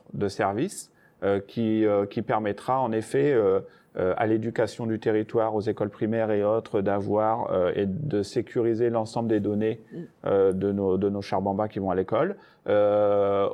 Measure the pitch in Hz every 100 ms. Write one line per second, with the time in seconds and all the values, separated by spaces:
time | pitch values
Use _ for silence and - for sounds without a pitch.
0 | - - 98 - 98 104 190 - - _
1 | _ - 98 98 98 120 110 110 107 101
2 | 101 117 107 110 104 101 - 131 123 110
3 | 107 135 143 123 98 95 - - _ -
4 | 92 - 110 110 113 117 107 - 117 110
5 | 117 107 107 117 110 107 107 101 104 -
6 | 110 113 110 104 101 113 - 107 98 101
7 | 101 104 110 113 - 90 87 101 98 95
8 | 151 104 95 123 - 127 117 110 120 117
9 | 110 120 113 107 104 104 110 113 - 156
10 | 165 _ 98 98 98 92 101 101 98 95
11 | 101 101 - 98 98 98 107 104 95 90
12 | 95 113 180 202 - _ - 104 104 104
13 | 104 101 98 98 98